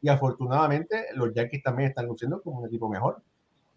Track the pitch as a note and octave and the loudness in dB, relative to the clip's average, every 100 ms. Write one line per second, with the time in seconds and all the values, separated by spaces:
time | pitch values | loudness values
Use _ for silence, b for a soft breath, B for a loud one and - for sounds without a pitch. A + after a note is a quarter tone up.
0 | C#3+ C#3 C3 B2 B2 C#3 D3+ D3 E3 A3 | 2 4 4 0 0 4 4 2 0 -4
1 | - C3 A#2 A2+ A#2+ C#3 C3+ B2 C3+ C3 | -4 -2 0 0 -2 -2 -2 0 0 -2
2 | A#2+ A#2 A#2+ F3+ E3 B2 A#2 A#2 A2 G2 | -6 -4 -4 -4 -6 -8 -6 -4 -4 0
3 | C#3 - _ _ _ _ _ | -2 -2 _ _ _ _ _